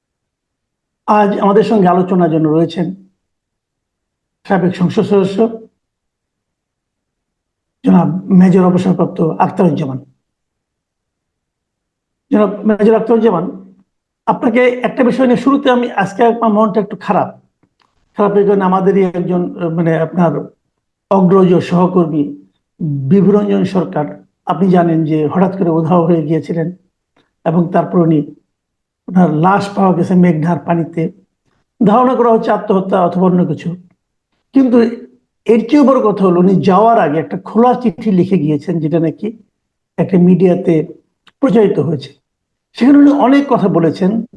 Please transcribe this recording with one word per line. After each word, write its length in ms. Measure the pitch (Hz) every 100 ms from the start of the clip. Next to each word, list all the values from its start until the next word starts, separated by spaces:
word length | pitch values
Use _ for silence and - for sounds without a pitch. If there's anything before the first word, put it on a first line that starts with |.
| _ _ _ _ _ _ _ _ _ _ -
আজ 340 | 208 202 -
আমাদের 240 | 196 202
সঙ্গে 240 | 185 208 180
আলোচনার 440 | 180 180 185 170
জন্য 180 | 160 156
রয়েছেন 460 | 156 160 - 170 190 _ _ _ _ _ _ _ _ _ _ _ _ _ _ -
সাবেক 280 | 196 175 -
সংসদ 280 | 175 -
সদস্য 640 | 185 202 185 190 226 - - _ _ _ _ _ _ _ _ _ _ _ _ _ _ _ _ _ _ _ _ _ -
জনাব 400 | 185 151 180 -
মেজর 400 | 190 185 185 180
অবসরপ্রাপ্ত 560 | 175 185 170 160 -
আখতারুজ্জামান। 800 | 160 - 143 - 180 139 139 127 - _ _ _ _ _ _ _ _ _ _ _ _ _ _ _ _ _ _ _ _ _ -
জনাব 320 | 208 208 - 214
মেজর 300 | 208 214 220
আখতারুজ্জামান, 760 | - 226 220 175 - - - _ _ _ _ _ -
আপনাকে 360 | 185 247 226
একটা 420 | 247 247 240 -
বিষয় 240 | 247 - 254
নিয়ে 100 | 240
শুরুতে 320 | - 277 -
আমি, 220 | 247 240
আজকে 320 | - 185 -
আমার 260 | 240 226 226
মনটা 320 | 208 220 190
একটু 160 | 196 202
খারাপ। 420 | - 180 127 - _ _ _ _ _ _ _ -
খারাপ 200 | 202 185
এই 80 | 196
কারণে 180 | 196
আমাদেরই 400 | 185 190 185 196
একজন, 520 | 185 175 185 180 180 -
আহ, 140 | 170
মানে 280 | 165 165 160
আপনার 520 | 160 180 165 151 190 _ _ _ _ _ -
অগ্রজ 440 | 196 180 190 180 175
সহকর্মী 800 | - 175 180 185 156 151 143 - - _ _ -
বিভুরঞ্জন 840 | 165 139 135 196 185 208 202 196
সরকার, 600 | 180 185 156 151 147 - _ _ -
আপনি 260 | 147 190
জানেন 340 | 175 170 160 156
যে 220 | 156 147
হঠাৎ 300 | 185 185 -
করে 120 | 170
উধাও 360 | 160 160 - 165
হয়ে 180 | 170
গিয়েছিলেন 480 | 151 160 - 165 165 180 _ _ _ _ _ _ 165
এবং 240 | 170 170
তারপর 260 | 190 160 185
উনি, 360 | 165 151 147 - _ _ _ _ _ _ -
ওনার 260 | 185 175
লাশ 360 | 151 180 196 190 -
পাওয়া 180 | 190
গেছে 220 | 165 170 180
মেঘনার 440 | 175 156 160 165
পানিতে। 520 | - 170 160 - 160 - _ _ _ _ _ -
ধারণা 320 | 202 226 254 247
করা 160 | 240
হচ্ছে 200 | 226 226
আত্মহত্যা 540 | 208 - 190 190 196 175
অথবা 200 | 180 185
অন্য 200 | 175 156
কিছু, 300 | 151 170 175 - _ _ _ _ _ _
কিন্তু 280 | 269 254 240 226 - - _ _ _ -
এর 240 | 226 220
চেয়েও 140 | 294
বড় 180 | 262 254
কথা 240 | 214 196 190
হলো 140 | 175
উনি 160 | 180 185
যাওয়ার 440 | 139 185 226 226
আগে 200 | 165 156
একটা 180 | 147 147
খোলা 360 | - 214 247
চিঠি 380 | 247 240 - 220
লিখে 260 | 185 180 190
গিয়েছেন, 420 | 147 151 - 170
যেটা 200 | 151 165
নাকি 380 | 160 - 208 226 _ _ _ _ _ -
একটা 200 | 165 185
মিডিয়াতে 720 | 175 180 185 175 196 160 156 - _ _ _ _
প্রচারিত 400 | 269 220 202 -
হয়েছে। 340 | 143 151 - _ _ _ _ _ _
সেখানে 240 | - 240 285
উনি 140 | 285
অনেক 340 | 277 226 277 277
কথা 180 | 240 190
বলেছেন, 540 | 165 165 - 190 233 226